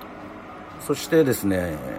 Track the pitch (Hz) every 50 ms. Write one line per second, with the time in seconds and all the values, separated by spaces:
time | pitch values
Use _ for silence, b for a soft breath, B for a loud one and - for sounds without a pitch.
0 | - - - - - - - - - - - - - - - - - - 143 -
1 | - - 165 160 151 131 110 - - 98 95 90 90 87 78 73 - - -